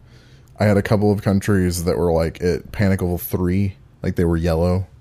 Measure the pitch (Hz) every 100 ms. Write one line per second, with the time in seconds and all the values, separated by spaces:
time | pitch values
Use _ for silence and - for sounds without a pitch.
0 | - - - - - - 104 101 98 104
1 | 104 101 101 98 101 101 90 87 85 64
2 | 85 82 82 - 90 76 - - 98 95
3 | 90 87 - 95 90 92 98 - - -
4 | 95 90 85 85 85 80 87 92 95 -